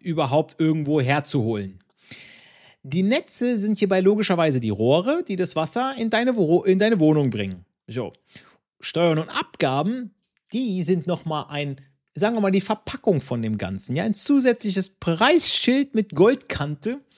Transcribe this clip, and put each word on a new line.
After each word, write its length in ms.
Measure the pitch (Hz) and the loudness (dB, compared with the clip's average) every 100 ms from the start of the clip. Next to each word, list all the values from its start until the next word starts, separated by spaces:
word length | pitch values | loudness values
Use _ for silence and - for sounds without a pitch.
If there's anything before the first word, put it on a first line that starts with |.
überhaupt 580 | 180 160 139 143 160 - | -6 -4 0 0 0 -2
irgendwo 400 | 160 156 143 151 | 0 0 0 0
herzuholen. 800 | 131 147 147 143 110 107 98 95 _ _ - - - - - _ - _ | 2 0 0 -2 -2 -4 -6 -12 _ _ -20 -20 -20 -20 -20 _ -20 _
Die 200 | 135 151 | -6 -2
Netze 560 | 190 269 - - 247 233 | 0 0 -2 -4 0 0
sind 180 | 208 208 | 0 0
hierbei 220 | 202 190 | 0 2
logischerweise 600 | 185 208 214 175 160 131 | 4 2 2 2 2 2
die 120 | 113 | 0
Rohre, 520 | 101 113 151 202 320 349 | 0 2 2 2 -2 -4
die 80 | 190 | -4
das 200 | 180 156 | -2 -2
Wasser 380 | 160 240 262 269 | -2 -2 -4 -4
in 100 | 226 | -2
deine 260 | 220 247 233 | 0 0 0
Wo-, 280 | 160 170 | 2 2
in 160 | - 190 | 2 2
deine 200 | 214 226 | 2 4
Wohnung 300 | 156 151 139 | 4 2 0
bringen. 360 | 107 98 92 90 _ - | -2 -6 -8 -18 _ -12
So. 260 | 120 107 - _ - - _ _ _ | -10 -10 -12 _ -20 -20 _ _ _
Steuern 400 | - 156 170 156 | -6 0 2 2
und 100 | 165 | 0
Abgaben, 840 | 269 - - - 135 165 254 240 - _ _ _ | -4 -4 -2 0 0 -2 -4 -8 -16 _ _ _
die 300 | 233 254 185 | -6 -4 -4
sind 240 | 160 180 151 | 0 -2 0
noch 200 | 170 160 | -6 -4
mal 180 | 151 | -8
ein, 360 | - 147 143 135 - _ _ - | -6 -6 -6 -8 -14 _ _ -2
sagen 200 | 202 233 | -2 0
wir 60 | |
mal, 80 | 202 | 2
die 100 | 190 | 0
Verpackung 600 | - 214 - - - 160 | 0 -4 -6 -4 0 0
von 220 | - 120 | -2 -4
dem 160 | 113 107 | -4 -4
Ganzen, 360 | 92 95 - 131 | -4 -6 -4 -4
ja, 80 | |
ein 120 | 214 202 | -2 0
zusätzliches 840 | - 285 254 233 214 190 185 - | 2 2 2 0 -2 -2 -4 -4
Preisschild 960 | - 165 233 339 - - - 262 277 | -4 2 4 6 6 4 2 2 0
mit 220 | 220 214 143 | -2 -4 4
Goldkante, 840 | 202 277 - - 143 147 214 269 - | 4 4 -4 -6 -6 -6 -8 -8 -12